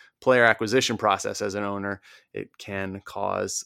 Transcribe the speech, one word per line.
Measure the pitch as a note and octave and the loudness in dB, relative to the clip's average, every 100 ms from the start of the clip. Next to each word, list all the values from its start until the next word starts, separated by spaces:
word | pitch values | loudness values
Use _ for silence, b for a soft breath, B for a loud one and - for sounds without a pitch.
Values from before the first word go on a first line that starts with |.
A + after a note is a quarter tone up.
| b _ | b _
player | C3 B2+ | 2 6
acquisition | A#2 A2 G#2+ B2+ B2 A2+ | 6 4 2 2 2 0
process | G#2+ F#2+ G#2 G2+ | 2 2 -2 -4
as | G#2 | -4
an | G2+ | -2
owner, | G2+ G2+ G2 F#2+ b b b | -4 -4 -6 -8 b b b
it | - - - | -12 -12 -16
can | - G2 F#2+ G2 | -10 -6 -6 -8
cause, | - G2+ G2 G2 G2 - | -12 -6 -4 -2 -4 -6